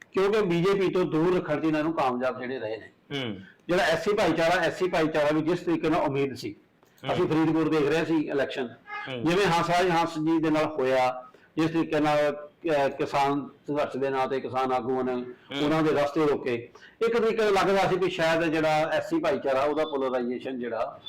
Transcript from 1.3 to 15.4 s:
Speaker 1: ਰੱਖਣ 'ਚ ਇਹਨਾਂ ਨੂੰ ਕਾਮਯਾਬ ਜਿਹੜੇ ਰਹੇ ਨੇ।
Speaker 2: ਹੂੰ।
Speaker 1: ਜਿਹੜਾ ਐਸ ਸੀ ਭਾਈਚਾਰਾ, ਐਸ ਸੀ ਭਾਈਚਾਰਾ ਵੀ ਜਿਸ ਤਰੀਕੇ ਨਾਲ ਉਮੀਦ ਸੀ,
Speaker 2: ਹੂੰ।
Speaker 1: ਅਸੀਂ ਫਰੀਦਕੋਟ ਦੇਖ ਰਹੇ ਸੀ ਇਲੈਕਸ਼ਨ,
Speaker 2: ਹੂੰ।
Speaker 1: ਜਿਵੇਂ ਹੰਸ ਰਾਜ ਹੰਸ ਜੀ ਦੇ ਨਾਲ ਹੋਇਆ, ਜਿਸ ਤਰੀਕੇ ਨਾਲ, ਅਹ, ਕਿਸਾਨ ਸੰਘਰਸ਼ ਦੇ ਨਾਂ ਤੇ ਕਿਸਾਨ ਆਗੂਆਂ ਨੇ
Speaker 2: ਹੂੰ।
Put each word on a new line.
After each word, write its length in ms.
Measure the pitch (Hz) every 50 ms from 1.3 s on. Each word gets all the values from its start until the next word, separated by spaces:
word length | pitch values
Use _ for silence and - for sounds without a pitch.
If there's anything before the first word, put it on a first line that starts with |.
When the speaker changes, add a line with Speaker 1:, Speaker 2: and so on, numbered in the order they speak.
| 180
Speaker 1:
ਰੱਖਣ 240 | 180 180 - 151 139
'ਚ 40 | 147
ਇਹਨਾਂ 180 | 160 151 151 151
ਨੂੰ 100 | 165 160
ਕਾਮਯਾਬ 460 | 160 143 131 123 123 127 127 120 -
ਜਿਹੜੇ 200 | 127 123 135 131
ਰਹੇ 180 | 113 107 113
ਨੇ। 420 | 107 - - - _ _ - 143 139
Speaker 2:
ਹੂੰ। 160 | 131 117 101 92 95 - - _ _
Speaker 1:
ਜਿਹੜਾ 160 | - 170 185 185
ਐਸ 200 | - 220 214 -
ਸੀ 100 | 208 208
ਭਾਈਚਾਰਾ, 480 | 208 208 170 160 165 165 165 175 180
ਐਸ 180 | 170 156 - -
ਸੀ 100 | 185 180
ਭਾਈਚਾਰਾ 400 | 180 175 160 151 156 156 147 147 151
ਵੀ 80 | 156
ਜਿਸ 180 | 147 151 175 170
ਤਰੀਕੇ 300 | - 175 165 156 165 160
ਨਾਲ 120 | 156 175
ਉਮੀਦ 320 | - 151 135 139 135 131 123
ਸੀ, 220 | 120 - 120 - - - _ _ _ _ _ _ _ -
Speaker 2:
ਹੂੰ। 100 | 135 -
Speaker 1:
ਅਸੀਂ 140 | - 180
ਫਰੀਦਕੋਟ 420 | 151 156 156 160 151 156 160 160 147
ਦੇਖ 200 | 156 156 143 143
ਰਹੇ 160 | 156 165 165
ਸੀ 240 | 151 165 156 147 -
ਇਲੈਕਸ਼ਨ, 400 | 143 139 127 - - 143 127 117 120 - _ - - - -
Speaker 2:
ਹੂੰ। 160 | - 131 123 117
Speaker 1:
ਜਿਵੇਂ 220 | 156 175 190 208
ਹੰਸ 240 | 180 165 170 160 151
ਰਾਜ 200 | 170 175 185 185
ਹੰਸ 200 | 170 165 165 160
ਜੀ 320 | - 156 156 160 165 160
ਦੇ 80 | 156 160
ਨਾਲ 160 | 151 156 156
ਹੋਇਆ, 580 | 151 151 - 127 131 131 131 127 127 127 - - - - - - _ _
ਜਿਸ 140 | 156 160 160
ਤਰੀਕੇ 280 | 160 165 156 156 160 151
ਨਾਲ, 480 | 151 151 151 147 147 147 139 - - - - _ - 165 151
ਅਹ, 140 | 143 139 135
ਕਿਸਾਨ 600 | 135 - 151 135 - 143 139 139 143 143 131 120 - - _
ਸੰਘਰਸ਼ 300 | - 147 139 147 143 -
ਦੇ 120 | 131 135 135
ਨਾਂ 180 | 135 135 131
ਤੇ 140 | 123 135 135
ਕਿਸਾਨ 300 | 131 123 120 131 131 127
ਆਗੂਆਂ 320 | 131 127 113 123 131 131 127
ਨੇ 100 | 123 123
Speaker 2:
ਹੂੰ। 500 | 123 123 - - -